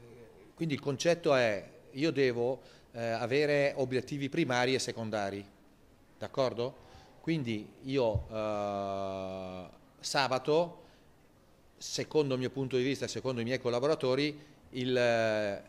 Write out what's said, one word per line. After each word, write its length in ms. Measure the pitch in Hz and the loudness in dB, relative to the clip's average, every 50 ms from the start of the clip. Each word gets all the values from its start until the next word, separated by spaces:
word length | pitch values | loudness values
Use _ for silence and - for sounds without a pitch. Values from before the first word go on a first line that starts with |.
| - - - - - - - - - - - | -20 -20 -20 -20 -20 -20 -20 -20 -20 -20 -6
quindi 180 | - 170 160 139 | -4 -2 -2 -2
il 60 | - | -2
concetto 560 | - 143 135 123 - 165 165 165 - 160 139 | -2 -2 -2 2 2 2 2 2 2 4 4
è, 320 | 127 120 113 104 95 - - - - - - | 6 4 4 2 0 -4 -10 -18 -20 -20 -12
io 200 | - 135 151 165 | -4 -2 0 0
devo, 500 | 131 139 135 127 117 120 120 123 131 123 - - - - - - | 2 4 2 4 2 2 0 -2 -2 -4 -8 -16 -20 -20 -20 -14
eh, 140 | - 117 117 | -8 -6 -4
avere 680 | 117 113 113 123 110 127 143 151 147 147 143 139 143 - | -2 -2 -2 0 0 2 2 4 4 4 4 2 2 2
obiettivi 540 | 139 135 123 127 123 - - 151 139 139 135 | 0 -2 0 0 -2 -2 -2 -4 -4 -4 -2
primari 440 | - 165 160 127 127 123 123 131 131 | 0 0 0 2 2 2 4 4 2
e 60 | 120 | 2
secondari, 680 | - 127 113 113 113 110 107 107 101 98 98 101 98 - - - - - - - - - - - - - - | 0 -2 -4 -6 -4 -4 -2 -2 -2 -2 -4 -6 -8 -12 -18 -20 -20 -20 -20 -20 -20 -20 -20 -20 -20 -20 -14
d'accordo? 680 | - 107 - - 139 131 120 107 110 120 135 - - - - - - - - - - | -14 -12 -6 -2 0 0 0 0 -2 -4 -4 -6 -10 -18 -20 -20 -20 -20 -20 -20 -8
Quindi 500 | - 160 165 156 131 117 110 104 107 - - - 135 | -2 -2 -2 0 0 -2 -2 -4 -6 -10 -16 -14 -6
io, 420 | 131 135 139 120 113 104 98 - - | -2 2 2 4 4 2 0 -2 -4
eh, 1400 | 113 110 107 107 107 104 101 101 101 101 98 98 98 98 98 98 95 95 95 92 95 95 95 92 92 92 90 - - - - - - - | -4 -2 -2 0 0 0 0 -2 -2 -2 -2 -2 -4 -4 -4 -4 -4 -6 -6 -6 -8 -8 -8 -8 -10 -10 -12 -14 -18 -20 -20 -20 -20 -12
sabato, 840 | - - - 147 135 123 131 127 - 151 147 160 175 165 - - - - - - - - - _ - _ - - - - - - - - - | -8 -2 2 2 2 2 0 0 0 2 2 2 2 0 -6 -14 -20 -20 -20 -20 -20 -20 -20 _ -20 _ -20 -20 -20 -20 -20 -20 -20 -20 -18
secondo 560 | - - - - - 127 - - 156 147 135 131 | -16 -10 -8 -6 -6 -6 0 2 2 2 2 0
il 60 | 127 | 0
mio 100 | 127 123 | -2 -2
punto 280 | - 135 135 127 131 | -2 -4 -2 0 0
di 60 | 127 123 | 0 2
vista 220 | 139 135 113 123 | 0 0 -2 -4
e 40 | 110 | -6
secondo 320 | - 113 - 135 127 117 | -6 -4 -4 -4 -2 -2
i 20 | 113 | -2
miei 160 | 120 131 127 | 0 -2 0
collaboratori, 840 | 127 123 120 120 131 151 160 151 139 127 127 139 147 151 147 147 - - - - - - | 0 0 0 2 2 2 2 2 2 2 2 2 0 0 -2 -6 -14 -20 -20 -20 -20 -10
il, 260 | - 131 123 127 123 | -6 -4 0 2 4
eh, 680 | 123 123 120 117 113 113 110 107 107 107 101 98 - - | 4 4 4 4 4 4 4 2 2 0 0 -2 -4 -8